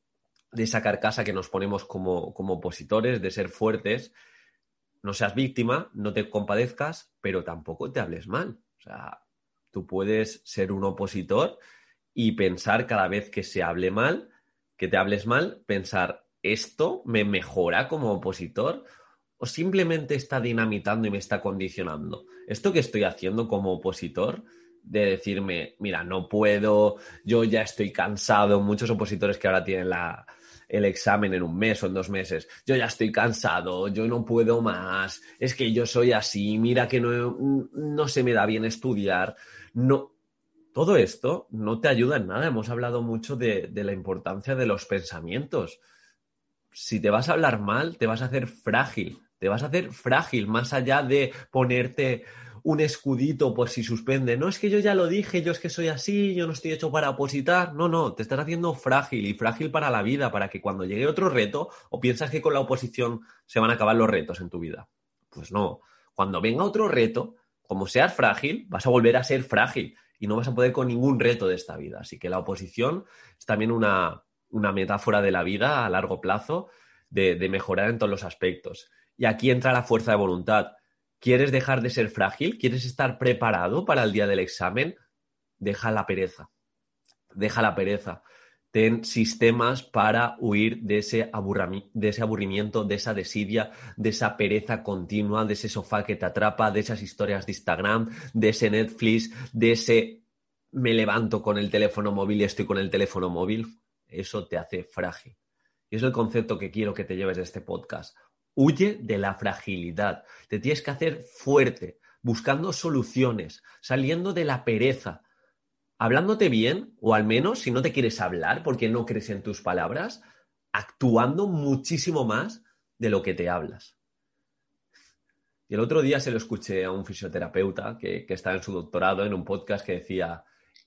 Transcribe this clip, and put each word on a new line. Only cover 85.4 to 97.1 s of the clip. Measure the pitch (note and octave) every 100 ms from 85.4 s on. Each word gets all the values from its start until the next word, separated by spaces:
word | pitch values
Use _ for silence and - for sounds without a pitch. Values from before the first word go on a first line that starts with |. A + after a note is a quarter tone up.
| _ _
Deja | G2 G2 A2+
la | A2 F#2+
pereza. | F#2+ F#2 - D2+ _ _ _ _ _ _ _ _
Deja | G2 G#2 A#2+
la | A2 F#2
pereza. | G2 G2+ - F2+ _ - _ _ _
Ten | A2 A2 A2+
sistemas | - A#2 A2 - A#2 A#2+ A#2+ B2+
para | - A2+ G#2 A2+ A#2+ -
huir | A#2+ G#2 A2 A2+
de | G#2 G#2
ese | G#2 A2+ A2
aburrami-, | A2 G2 G2 F2+ F#2+ -
de | A2 G#2
ese | G#2
aburrimiento, | A2 F2+ G2 G2 G#2+ A2 G#2
de | G2+
esa | A#2+
desidia, | G2+ F2+ G#2+ G2+ A2 G#2+ - - -
de | A2
esa | A2 A2+ -
pereza | G#2 G#2 G#2 A2
continua, | - F#2+ F2 G#2 G#2 A2
de | G#2+
ese | G#2 A2
sofá | G#2 - G#2 G#2
que | G2+
te | F2+
atrapa, | F#2+ G#2 G#2 A2
de | G2+
esas | G#2 G#2+
historias | G2